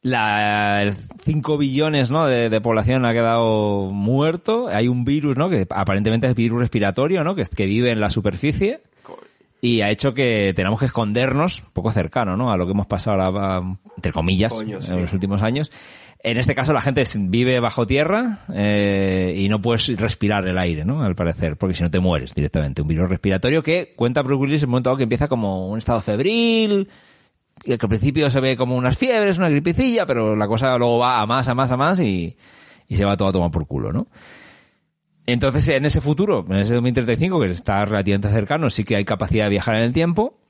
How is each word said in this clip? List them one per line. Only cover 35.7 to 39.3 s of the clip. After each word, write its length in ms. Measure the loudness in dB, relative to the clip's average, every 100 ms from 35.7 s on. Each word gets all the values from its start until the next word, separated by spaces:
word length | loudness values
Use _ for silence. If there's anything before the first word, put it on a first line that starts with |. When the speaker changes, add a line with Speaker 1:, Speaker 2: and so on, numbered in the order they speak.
| 2
Speaker 1:
ese 160 | 2 0
futuro, 440 | 0 0 2 0 0
en 80 | 0
ese 180 | 2
dos 80 | 2
mil 100 | 2
treinta 200 | 0 0
y 40 | 0
cinco, 220 | 2 2
que 80 | 0
está 380 | -2 0 0
relativamente 440 | 2 0 2 0 2
cercano, 380 | 0 0 0 0
sí 140 | -2
que 120 | -2 -2
hay 80 |
capacidad 400 | 0 -2 0